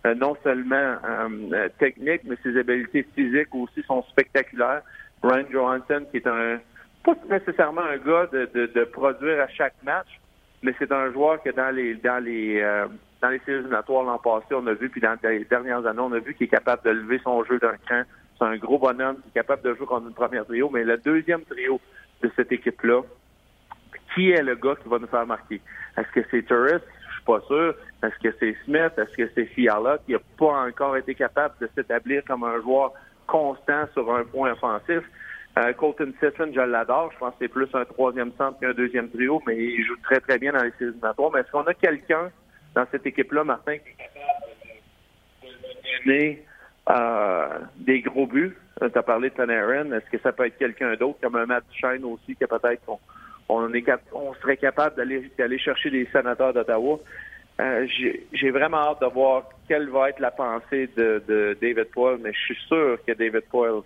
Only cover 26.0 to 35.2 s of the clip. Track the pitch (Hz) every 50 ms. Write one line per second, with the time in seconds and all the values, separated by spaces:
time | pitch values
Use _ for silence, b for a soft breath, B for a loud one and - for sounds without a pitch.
26 | 110 - - 127 110 - - 120 113 - 123 117 123 139 170 170 - B B B
27 | B B - - _ - 113 107 - - 139 151 165 165 151 B B B B -
28 | - 110 - - - 113 - - 123 110 107 - - 139 143 156 165 165 160 -
29 | 110 - - - 117 113 - 123 117 - - - 120 117 104 107 113 127 147 151
30 | - - 120 107 - _ - - 156 156 143 139 127 123 117 - 143 139 135 131
31 | 131 135 127 - 135 120 _ 143 147 147 - - 120 110 - 143 127 - 120 117
32 | 117 120 139 143 - - 131 123 120 117 117 117 110 123 131 135 139 131 B B
33 | B B B _ _ - - 160 151 139 131 - - - 143 147 151 139 - 139
34 | 120 113 120 120 120 120 - 131 135 127 117 - - 120 107 107 - - 170 165
35 | - - B B